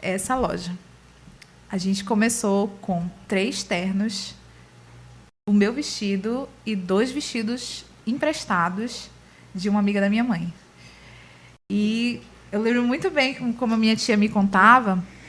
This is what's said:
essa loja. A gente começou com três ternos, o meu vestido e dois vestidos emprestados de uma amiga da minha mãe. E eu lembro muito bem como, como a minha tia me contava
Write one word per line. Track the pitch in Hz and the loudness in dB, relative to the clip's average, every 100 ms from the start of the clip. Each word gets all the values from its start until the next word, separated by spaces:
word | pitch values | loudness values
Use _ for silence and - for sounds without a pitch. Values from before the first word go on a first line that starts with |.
essa | - 190 196 254 | -6 -4 -2 -2
loja. | 208 175 175 180 - - - - - - - - - | 0 -2 -6 -10 -12 -20 -20 -20 -20 -20 -20 -20 -8
A | 196 | -4
gente | 185 196 | -2 -2
começou | - 220 226 240 208 196 202 196 | 0 2 2 2 0 0 0 -4
com | - 180 175 - - | -4 -4 -4 -10 -4
três | 175 190 190 | -2 -2 -4
ternos, | - 180 190 190 214 196 - - - - - - - - - - - _ - | -4 -4 -2 -2 -2 -4 -10 -16 -20 -20 -20 -20 -20 -20 -20 -20 -20 _ 2
o | |
meu | 208 202 | 4 4
vestido | 247 294 - 202 196 214 247 269 - - | 2 -6 -4 -2 -2 -2 -4 -6 -12 -6
e | 208 | -6
dois | 180 190 254 | 0 0 0
vestidos | 262 - 240 214 247 - - - - - | -2 -6 -6 -4 -6 -8 -14 -16 -12 -6
emprestados | 262 302 311 - 185 170 185 240 - - - - - - 190 | -2 -2 -4 -2 0 0 -2 -8 -10 -16 -20 -20 -20 -14 -6
de | 196 | 0
uma | 208 | 2
amiga | 202 202 | 2 2
da | 196 | 2
minha | 214 | 2
mãe. | 247 180 170 - - - - - - - - - - - _ | 0 -2 -4 -10 -18 -20 -20 -20 -20 -20 -20 -20 -20 -20 _
E | 202 208 226 240 240 - - - | -2 0 0 -2 -4 -10 -20 -8
eu | 208 | -2
lembro | 226 240 | 0 2
muito | 240 277 381 | 2 0 0
bem | 302 262 269 | 0 0 0
como, | 247 | -4
como | 233 240 226 | -2 0 2
a | |
minha | 220 220 | 2 2
tia | - 214 | 2 2
me | 208 | 4
contava | 214 196 190 202 247 220 185 180 - | 2 2 6 8 8 6 -2 -4 -12